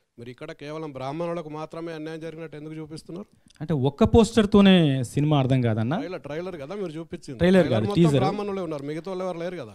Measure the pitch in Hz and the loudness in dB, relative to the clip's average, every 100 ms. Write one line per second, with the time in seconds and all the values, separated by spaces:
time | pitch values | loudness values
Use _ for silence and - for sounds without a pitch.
0 | _ - 120 123 156 160 143 160 156 131 | _ -20 -18 -16 -16 -14 -12 -10 -10 -8
1 | 135 156 170 170 151 156 156 165 170 160 | -8 -6 -6 -6 -8 -12 -12 -12 -12 -10
2 | 156 160 160 160 160 151 156 156 151 156 | -12 -12 -12 -14 -16 -14 -14 -14 -14 -16
3 | - 196 - _ _ - 160 147 135 - | -14 -16 -16 _ _ -12 -4 0 0 2
4 | 220 233 214 233 208 202 196 185 151 135 | 6 6 6 4 4 6 8 8 6 2
5 | 117 143 151 147 127 131 120 110 113 190 | -2 -2 2 2 4 2 2 0 -2 -4
6 | 180 170 - 156 185 170 139 208 180 156 | -6 -12 -10 -10 -8 -10 -10 -8 -8 -10
7 | 165 175 - 120 175 190 143 110 - 160 | -12 -14 -8 2 4 6 6 2 2 4
8 | 160 139 - 208 202 190 165 147 143 156 | 6 6 2 -2 -6 -6 -6 -8 -8 -10
9 | 185 185 185 170 175 175 110 | -8 -8 -6 -6 -8 -10 -14